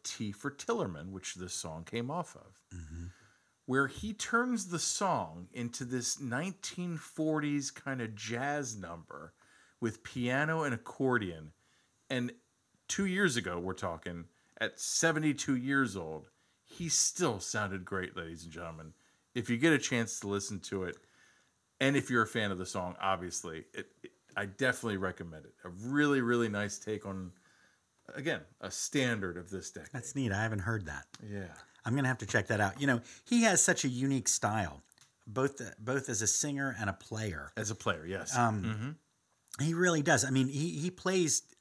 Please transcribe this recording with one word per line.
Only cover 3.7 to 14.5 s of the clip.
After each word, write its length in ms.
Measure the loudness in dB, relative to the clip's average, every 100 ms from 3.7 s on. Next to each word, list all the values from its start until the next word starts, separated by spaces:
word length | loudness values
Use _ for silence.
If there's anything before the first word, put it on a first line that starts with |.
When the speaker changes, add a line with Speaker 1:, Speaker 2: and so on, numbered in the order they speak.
| 2 2
Speaker 1:
he 260 | -2 -8
turns 540 | -6 0 0 2 0 -2
the 120 | -2
song 680 | -2 0 0 0 -2 -8 -12
into 320 | -6 -6 -6 -4
this 340 | -2 -2 -4
nineteen 800 | -2 -4 -4 -8 -10 -6 -6 -6
forties 720 | -8 -2 0 2 2 0 -2
kind 300 | -6 -6 -4
of 140 | -4 -6
jazz 600 | -4 -2 0 -2 -4 -8
number 580 | -8 -10 -12 -14 -16 -18 _ _ _ _
with 240 | -4 -4
piano 600 | -8 -2 0 2 2 2
and 100 | 0 -2
accordion. 800 | -4 0 4 4 2 -4 -12 -18 _ _ _ _ -4
And 240 | -2 -2 -6 _ _ _ _ -4
two 160 | -2 2
years 320 | 4 4 4
ago, 200 | 0 -2
we're 160 | -2
talking, 520 | -2 -4 -4 -6 -8 -10 _ _